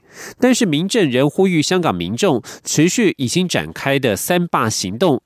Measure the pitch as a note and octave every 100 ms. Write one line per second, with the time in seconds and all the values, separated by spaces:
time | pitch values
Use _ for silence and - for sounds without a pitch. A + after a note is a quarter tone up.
0 | _ - - - B3 B3 G#3 D3 G3 A#3+
1 | D#3 B2 C#3+ - F#3+ E3+ C#3 F#3 D#3+ F2+
2 | F2 A#2 G3 B2+ - - - - E3+ -
3 | G3 - B2 F3 F#3 A2 D#2 - C3+ C#3
4 | B2+ F#3 - F3 F3 D#3 A2+ - F#2 G#2+
5 | F#3 B2